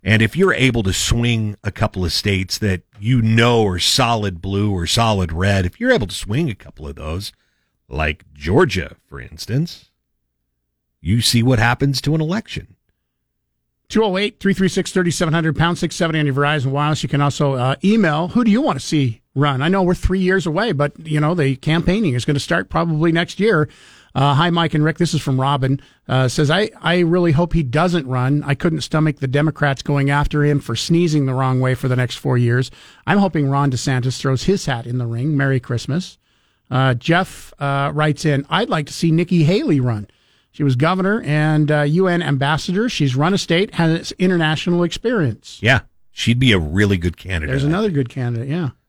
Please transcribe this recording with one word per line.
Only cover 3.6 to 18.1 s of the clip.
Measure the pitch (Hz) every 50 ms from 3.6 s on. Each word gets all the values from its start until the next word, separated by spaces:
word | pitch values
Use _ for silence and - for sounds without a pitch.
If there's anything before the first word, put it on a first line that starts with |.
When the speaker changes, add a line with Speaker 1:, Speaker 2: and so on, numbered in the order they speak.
| 110
Speaker 1:
are | 101 90 87
solid | - - - - 127 117 120 113 104 101 90 82
blue | 87 95 98 98 104 107 101
or | 90 85
solid | 80 - 117 117 113 107 98 90 78
red, | 78 85 92 101 101 95 90
if | 87 - _
you're | 233 254
able | 254 220 -
to | 85 -
swing | - - 95 104 139 170 143
a | 101
couple | _ - 73 - - 78
of | 73 71
those, | - 73 78 82 95 101 - _ _ _ _ _ _ _ _ _ _ _
like | _ 62 71 78 78 78 _ _ _ -
Georgia, | 71 71 78 98 143 185 135 92 92 73 69 - _ _
for | _ - 69
instance, | - - - 80 - - 107 135 165 170 - - _ _ _ _ _ _ _ _ _ _ _ _ _ _ _ _ _ _ _ _ _ _ _ _
you | - - - 120
see | 113 - - 117 113
what | 127 131 110
happens | 113 120 127 - 143 143 139 127
to | - 143 151
an | 160
election. | 156 156 180 220 - - - 156 - - - _ _ _ _ _ _ _ _ _ _ _ _ _ _ _ _ _ _ _ _ _ _ _
Speaker 2:
Two | - 214 220
oh | 208 180
eight, | 185 208 226 - _
three | - 196 190
three | - 190
six, | 185 - 196 175 -
thirty-seven | - 190 180 175 - - 175 160 151
hundred, | 170 160 160 151
pound | - 160 170 175
six | - - 160 -
seventy | - 180 165 156 156
on | 151
your | 143 131
Verizon | 139 143 143 151 151 123 135
Wireless. | 135 143 147 151 156 - -
You | 120
can | - 143
also, | 143 143 - - 151 139 135
uh, | 127 120 131 139 - -
email. | 190 214 226 202 160